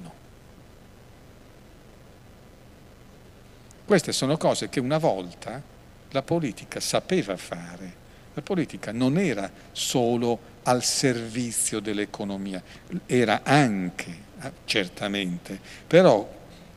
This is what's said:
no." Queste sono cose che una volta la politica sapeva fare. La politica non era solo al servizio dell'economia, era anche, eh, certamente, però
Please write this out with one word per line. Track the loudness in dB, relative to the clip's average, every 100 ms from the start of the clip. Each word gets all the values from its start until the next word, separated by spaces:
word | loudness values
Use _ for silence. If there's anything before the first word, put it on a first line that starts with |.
no." | -18 -20 -20 -20 -20 -20 -20 -20 -20 -20 -20 -20 -20 -20 -20 -20 -20 -20 -20 -20 -20 -20 -20 -20 -20 -20 -20 -20 -20 -20 -20 -20 -20 -20 -20 -20 -20 -8 4
Queste | 4 4
sono | 0 0 2
cose | 2 2 -2
che | -2
una | 0 2
volta | 2 0 -4 -10 -12 -12 -14 -20 -20 -20 -6
la | -4
politica | 0 0 -2 -6 -10 -8
sapeva | -2 -2 0 0 0 -4
fare. | -8 -12 -12 -14 -14 -16 -20 -20 -16 -10
La |
politica | -4 -2 -2 -4 -8
non | 0 2 2
era | 0 -2 -6 -10 -14
solo | -8 0 2 4 2 2 0 -4 -6
al | 0 2
servizio | 2 0 0 0 -4 -6 -4 -2 -2 -2
dell'economia, | -4 -4 -4 -6 -6 -6 -6 -8 -10 -20 -10 -10 0
era | 2 4 2
anche, | 4 6 6 2 -2 -6 -12 -14 -18 -14
eh, | -14 -10 -4
certamente, | 0 -2 -4 -4 -2 -4 -6 -8 -14 -14 -20 4
però | 8 8 6 2 -10 -20 -20 -20